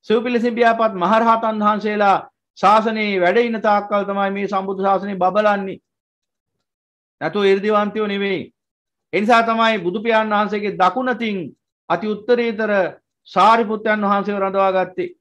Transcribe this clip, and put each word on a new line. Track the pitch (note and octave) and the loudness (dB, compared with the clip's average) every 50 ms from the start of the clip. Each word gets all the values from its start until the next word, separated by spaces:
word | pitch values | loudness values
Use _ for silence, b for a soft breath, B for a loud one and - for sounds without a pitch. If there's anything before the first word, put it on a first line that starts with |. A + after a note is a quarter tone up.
| _ | _
සිව්පිලි | - G#3+ A#3+ A3+ B3 B3 A#3+ | 0 -2 -2 0 -2 -2 0
සිඹියාපත් | A3 A#3+ A3+ A#3 A#3 A#3 A3+ A3+ A3+ A3 G3 | -2 -2 0 2 2 2 2 2 0 -2 0
මහරහතන් | F#3 F3 F3+ A3 A3+ A#3 A#3 A3+ A3+ A3+ A3 A3 G#3+ | -2 0 2 2 2 4 4 2 2 2 -4 -2 0
වහන්සේලා | G#3 G#3 G#3+ G#3 G3+ G#3+ G#3+ G#3 G#3 G3+ F#3 D#3+ - - _ _ _ _ _ | 0 0 0 0 -2 -4 -2 2 2 2 2 0 -2 -8 _ _ _ _ _
ශාසනයේ | - - F#3+ G#3 A3 G#3 A#3 A3 A3 G#3+ G#3 G3 F#3 | 0 4 4 4 4 2 0 -4 -2 -2 -2 0 2
වැඩ | F3 F3+ F#3+ - | 2 2 2 2
ඉන්න | A#3+ A#3 A3+ G#3+ | 2 0 -2 -2
තාක්කල් | - G#3+ G#3 G#3 G3+ G#3 G#3 G3+ G3 | 0 2 2 2 0 -2 -2 -2 -2
තමයි | F#3+ G3 G3 G3 G3 | -2 -2 -2 -2 -2
මේ | G3 G3+ G3+ | -2 -4 -6
සම්බුද්ධ | F#3+ G3+ F#3+ F#3+ F#3+ G3 F#3+ | -4 -4 -4 -4 -4 -6 -2
ශාසනය | F#3+ G3 G3 F#3 G3 G3+ G3 | 0 0 0 0 -2 -6 -4
බබලන්නේ. | F#3 F3+ F#3 F3+ G#3 G#3+ G#3 G3+ G3+ G3 G3 - - _ _ _ _ _ _ _ _ _ _ _ _ _ _ _ _ _ _ _ _ _ _ _ _ _ _ _ _ | 0 0 0 2 2 2 2 0 0 -4 -8 -12 -14 _ _ _ _ _ _ _ _ _ _ _ _ _ _ _ _ _ _ _ _ _ _ _ _ _ _ _ _
නැතුව | C#3 D#3+ D3 G#3 G3+ | -8 -4 -2 0 2
이르දිවන්තයෝ | G3 G3 G3 F#3+ G#3 G#3+ G#3 G#3 G3+ G3+ A3 G#3+ | 2 2 2 0 0 0 0 0 0 -4 -4 -4
නෙවෙයි. | G3+ G3 G3+ G3+ G3 F#3+ D#3 A#2+ - _ _ _ _ _ _ _ _ _ _ _ _ - | -4 -4 -4 -4 -4 -4 -6 -8 -12 _ _ _ _ _ _ _ _ _ _ _ _ -4
ඒ | F#3 | -2
නිසා | G#3+ G#3+ A#3+ A3+ A3+ | 2 4 4 4 4
තමයි | A3+ A3+ A3 A3+ A3+ A3 G#3 | 0 0 0 0 0 0 0
බුදු | E3+ F3 F3+ A3+ | -4 -6 -6 -4
පියාණන් | G#3 A3+ A3 A3 A3 G#3+ G#3 | -2 0 0 0 0 0 0
වහන්සේගේ | G#3 G#3+ F#3+ G#3 G#3 G3+ G3+ F3 | -2 -2 -2 -4 -4 -4 -6 -2
දකුණතින් | E3 F#3 F#3 F#3 B3+ B3+ B3+ A#3+ A#3+ A#3 G#3+ G#3 F#3+ E3 - _ _ _ _ _ _ _ _ | 0 0 0 2 0 -4 -4 -4 -4 -4 -6 -6 -6 -8 -10 _ _ _ _ _ _ _ _
අති | E3 E3+ G#3+ | -4 -2 -2
උත්තරීතර | G#3+ G#3+ G3 G#3 - A#3+ A#3 A#3+ A#3 A3 G3+ A3 G#3 G#3 G3 F3+ D3+ - _ _ _ _ _ _ | -6 -6 -6 0 2 2 2 2 -2 -2 -4 -2 0 0 0 0 -2 -4 _ _ _ _ _ _
සාරිපුත්තයන් | - - F#3 F#3 G#3+ A3+ A#3 A#3 G#3 A3 G#3 G#3+ A3 G#3+ G#3+ | -4 2 4 6 6 6 4 2 -2 -4 -4 -2 -2 -2 0
වහන්සේව | G3+ G3 G3+ G3+ G3 G#3 G3+ G3+ | 0 0 0 0 -2 -2 -4 -2
රඳවා | G3 G3 F#3+ G3 F#3+ F#3+ F#3 | -2 -2 0 2 0 2 2
ගත්තේ. | F#3 F#3 F3+ F#3 F#3 F3+ - - _ | 0 -2 -2 -4 -8 -8 -8 -10 _